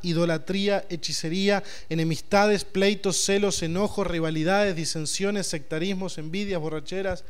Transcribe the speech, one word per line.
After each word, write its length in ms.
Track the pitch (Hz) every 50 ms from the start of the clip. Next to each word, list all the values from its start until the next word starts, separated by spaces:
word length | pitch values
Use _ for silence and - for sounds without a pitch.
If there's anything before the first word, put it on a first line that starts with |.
| -
idolatría, 840 | 175 165 165 175 170 160 156 156 - 185 196 196 202 202 190 - -
hechicería, 720 | 175 151 - - 147 - - 160 170 190 196 202 202 190 - - - - - -
enemistades, 720 | 160 165 160 165 156 - - - 202 196 208 214 208 185 -
pleitos, 600 | - - 190 196 202 214 196 - 196 160 - -
celos, 400 | - 196 202 202 196 - - 170
enojos, 420 | 160 165 185 208 202 - 202 190
rivalidades, 720 | 190 175 165 160 160 160 156 156 175 196 202 208 196 180
disensiones, 720 | 160 156 - - 160 151 - - - 196 202 208 202 180
sectarismos, 680 | - 180 151 - - 160 156 170 196 196 185 190 170 -
envidias, 440 | 165 156 156 165 202 208 196 190 165
borracheras, 640 | 151 160 156 156 - - 185 190 196 190 180 175 -